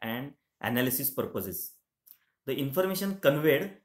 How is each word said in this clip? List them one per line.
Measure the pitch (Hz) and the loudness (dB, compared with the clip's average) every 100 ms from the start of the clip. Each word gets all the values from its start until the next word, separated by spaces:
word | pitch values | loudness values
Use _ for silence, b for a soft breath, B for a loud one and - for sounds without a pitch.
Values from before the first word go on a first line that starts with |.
and | 113 120 139 - _ - | -6 -6 -8 -14 _ -8
analysis | 110 120 127 127 135 | -2 2 2 0 -2
purposes. | - - 104 95 87 - - _ _ _ b b b - | -2 -4 -4 -6 -8 -12 -16 _ _ _ b b b -6
The | 135 | -4
information | 135 180 185 185 196 190 | -2 0 0 0 -4 0
conveyed | 143 147 156 143 196 - | 2 4 6 4 2 -10